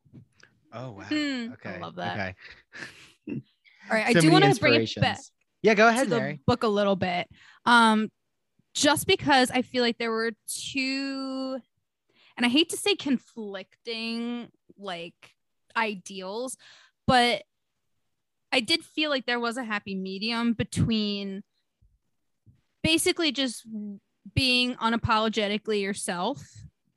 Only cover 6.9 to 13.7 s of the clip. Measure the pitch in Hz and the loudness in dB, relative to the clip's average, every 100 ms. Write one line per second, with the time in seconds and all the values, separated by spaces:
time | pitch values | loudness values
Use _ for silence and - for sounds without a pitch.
6.9 | 190 180 175 - - - - - 240 226 | 0 -2 -4 -6 -14 -20 -4 4 6 6
7.9 | 214 214 - _ _ _ _ _ - 294 | 4 0 -8 _ _ _ _ _ 0 2
8.9 | - - 381 277 285 254 254 247 254 240 | 2 2 0 4 4 4 0 -2 -2 -2
9.9 | 226 233 226 226 220 - - - 269 262 | -2 -4 -2 -4 -6 -12 -12 -8 -4 -4
10.9 | 269 277 269 269 262 262 262 - _ _ | -4 -6 -8 -8 -8 -6 -8 -12 _ _
11.9 | _ _ _ _ - 247 277 330 370 415 | _ _ _ _ -2 2 2 2 0 -2
12.9 | 359 285 247 - 233 208 196 196 | -2 0 -2 -2 -14 -12 -12 -14